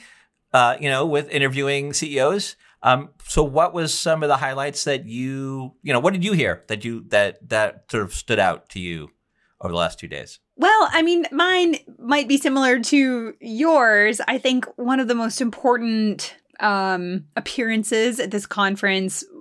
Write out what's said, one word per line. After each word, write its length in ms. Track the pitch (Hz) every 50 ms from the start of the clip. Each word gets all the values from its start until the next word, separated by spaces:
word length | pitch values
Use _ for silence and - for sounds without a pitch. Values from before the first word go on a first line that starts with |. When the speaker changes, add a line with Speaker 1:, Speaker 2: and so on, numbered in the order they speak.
| - - - _ _ _ _ _ _ _ -
Speaker 1:
uh, 240 | 131 120 120 131 131
you 80 | 147 143
know, 180 | 135 131 147
with 240 | 165 147 147 147 -
interviewing 640 | - 143 139 139 135 139 139 139 143 139 139 143 143
C 240 | - 160 151 143
E 40 | 135
Os. 360 | 131 147 185 202 202 - - - _ _ _ _ -
Um, 280 | 120 127 135 139 - _ _ -
so 180 | - - 165 151
what 320 | 139 131 156 170 180 175
was 180 | 175 160 151 -
some 300 | - - 165 160 160 151
of 60 | 147
the 100 | 143 131
highlights 460 | 143 135 135 135 139 147 139 - -
that 220 | 147 139 127 -
you, 680 | 110 113 123 127 131 135 135 135 135 135 135 131 131 - _ -
you 100 | 147 135
know, 80 | 120
what 140 | 131 180 190
did 100 | 185 175
you 80 | 208 202
hear 320 | 165 127 98 82 - - _
that 160 | 110 107 104
you, 200 | 117 117 113 110 85
that, 400 | 104 104 101 98 87 - - -
that 360 | 113 110 107 98 - - _ _
sort 120 | - 113 104
of 120 | 90 -
stood 240 | - - - 117 104
out 300 | 98 92 82 - - _
to 100 | - 95
you 300 | 90 87 85 80 76 71 _ _ _ _ _ _ _ _ _ _
over 120 | - 90 85
the 60 | 85
last 200 | 85 80 - -
two 100 | - -
days? 320 | 78 69 60 - - - _ _ _ -
Speaker 2:
Well, 300 | 285 381 427 440 370 -
I 120 | - 330 320
mean, 240 | 339 349 339 311 - 269
mine 440 | 285 349 370 370 359 359 339 302 - - - - -
might 300 | 233 233 285 294 277 220
be 100 | 277 277
similar 400 | - 285 269 269 269 254 254 262
to 540 | 233 - 294 285 269 262 254 240 226 214 - -
yours. 800 | - 233 220 226 302 330 320 285 240 226 214 208 208 320 240 - -
I 120 | - 247 262
think 280 | - 262 254 254 - - -
one 240 | - 247 240 262 262
of 80 | 262 226
the 60 | 247
most 260 | 233 226 220 208 -
important, 920 | 262 240 202 - - 247 240 233 233 233 220 220 214 214 202 - - - - - _ _ _ -
um, 640 | - 214 202 196 190 190 185 180 180 180 180 185 151 - _
appearances 840 | 226 202 - - - 240 226 226 220 214 - 240 220 220 247 226 254
at 100 | - 190
this 160 | 220 208 202
conference 760 | - - 214 202 190 196 196 - 196 190 190 190 185 - - - - - -